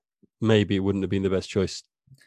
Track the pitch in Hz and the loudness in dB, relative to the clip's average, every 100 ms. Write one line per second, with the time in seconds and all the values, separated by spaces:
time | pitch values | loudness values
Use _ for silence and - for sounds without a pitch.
0 | _ _ _ _ 110 110 98 98 95 98 | _ _ _ _ 2 4 4 0 0 -2
1 | 92 98 95 92 - 107 92 - - _ | -2 -2 0 -2 -2 -2 -2 -4 -18 _
2 | _ - | _ -20